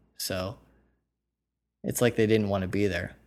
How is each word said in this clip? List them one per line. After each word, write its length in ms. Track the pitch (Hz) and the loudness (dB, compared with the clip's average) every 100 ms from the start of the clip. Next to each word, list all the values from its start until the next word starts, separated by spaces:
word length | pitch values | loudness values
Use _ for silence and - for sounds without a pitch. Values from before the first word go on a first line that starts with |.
| _ - | _ -10
So 400 | - 92 95 - _ _ _ _ _ _ _ _ _ _ _ _ | -6 -4 -6 -10 _ _ _ _ _ _ _ _ _ _ _ _
it's 180 | - - | -6 0
like 140 | 120 117 | 2 4
they 100 | 107 | 4
didn't 220 | 110 101 | 4 2
wanna 180 | 98 92 | 0 -2
be 200 | 98 101 | 0 0
there. 280 | 87 - - | 0 -6 -12